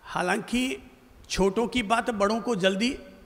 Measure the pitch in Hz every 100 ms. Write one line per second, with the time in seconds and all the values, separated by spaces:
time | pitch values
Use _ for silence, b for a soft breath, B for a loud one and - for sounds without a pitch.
0 | - - 180 202 175 240 254 - - -
1 | - - - - 190 202 233 247 202 226
2 | 240 214 202 226 226 214 190 196 240 -
3 | - -